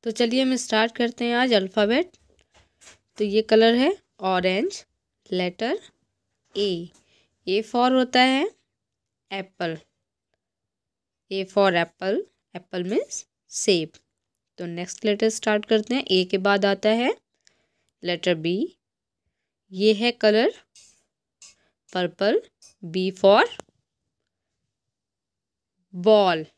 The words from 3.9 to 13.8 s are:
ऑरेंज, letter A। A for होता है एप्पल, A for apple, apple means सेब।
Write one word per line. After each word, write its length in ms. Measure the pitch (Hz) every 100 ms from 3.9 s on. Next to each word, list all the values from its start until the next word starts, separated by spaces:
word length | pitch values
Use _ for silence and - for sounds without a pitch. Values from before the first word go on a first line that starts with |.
| 392 _ _ 190
ऑरेंज, 600 | 185 180 190 349 - - _ _ _ _
letter 440 | 180 180 180 226 403 - _ _ _ _ _ _ 196
A। 140 | 202 175 175 _ _ _ _ _ -
A 140 | 196 220
for 260 | 240 247
होता 280 | 262 254 254
है 200 | 262 262 381 _ _ _ _ _ _ _ _
एप्पल, 460 | 196 190 _ 170 160 _ _ _ _ _ _ _ _ _ _ _ _ _ _ _
A 120 | 196 190
for 160 | 208 196 170
apple, 380 | 170 _ 190 247 - _ _ 180
apple 300 | - 185 180
means 320 | 262 571 - - _ _
सेब। 480 | - - 175